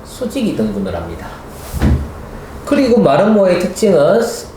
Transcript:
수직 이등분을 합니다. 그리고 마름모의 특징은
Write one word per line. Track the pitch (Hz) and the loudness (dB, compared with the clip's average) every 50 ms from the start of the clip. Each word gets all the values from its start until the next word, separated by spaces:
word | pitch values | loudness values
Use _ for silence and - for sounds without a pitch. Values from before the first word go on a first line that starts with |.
| - | -20
수직 | - - - 254 220 - 277 226 190 | -18 -10 -8 -8 -6 -4 -2 -2 -2
이등분을 | 139 110 110 107 98 98 98 95 87 | 0 0 -2 -2 -2 -4 -4 -4 -4
합니다. | 85 82 82 82 - - - - - - - - - - - - - - 73 - - - - - - - - - - - - - - - | -6 -6 -8 -10 -10 -12 -12 -14 -14 -16 -18 -16 -16 -14 -8 -4 0 2 2 2 2 0 -6 -10 -14 -14 -14 -14 -14 -14 -14 -14 -12 -2
그리고 | - 285 285 277 247 233 226 | 0 2 2 4 4 4 4
마름모의 | 190 151 135 151 196 214 220 208 196 185 180 180 | 6 4 4 4 4 4 4 4 4 4 2 2
특징은 | 180 190 - - - 208 185 156 143 156 196 233 233 - - - - - - | 0 -4 -2 0 2 4 4 4 4 4 4 2 0 -2 -4 -8 -12 -14 -16